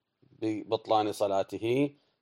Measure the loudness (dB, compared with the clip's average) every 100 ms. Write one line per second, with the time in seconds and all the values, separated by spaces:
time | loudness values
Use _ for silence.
0 | _ _ _ -6 -4 -4 -2 -4 2 2
1 | 2 0 0 0 -2 -4 -2 0 0 -2
2 | _ _